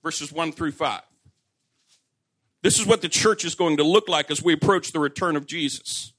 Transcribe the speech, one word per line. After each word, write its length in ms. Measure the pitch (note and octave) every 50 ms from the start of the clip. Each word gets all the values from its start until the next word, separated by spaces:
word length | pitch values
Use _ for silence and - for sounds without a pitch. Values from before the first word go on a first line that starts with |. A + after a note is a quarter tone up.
| _
verses 260 | E3 D#3 - D3 C#3+
one 220 | D3 D#3 E3 D#3+
through 220 | C#3+ - E3+ D#3 -
five. 300 | - D#3+ C3+ G#2 F#2 - _ _ _ _ _ _ _ _ _ _ _ _ _ _ _ _ _ _ _ _ _ _ _ _ _ _ _ _ _ _ _
This 160 | - G3 - -
is 80 | A3
what 160 | G3 A3+ A3
the 60 | - E3
church 380 | - - - G#3+ G#3+ G#3 -
is 100 | E3+ -
going 220 | - F#3 E3 D3+ D3
to 80 | D3
look 240 | D3+ F3+ G#3+ G#3 G3
like 200 | F3 D3+ D3 -
as 140 | D3+ C#3 E3
we 80 | F3
approach 400 | E3 D3 - F3+ G3 F3+ - -
the 80 | - D#3+
return 380 | D3 C#3+ - - F#3+ F3 D#3 D3
of 100 | C#3+ -
Jesus. 640 | D3+ E3+ D3+ C#3 - - _ - - - - - _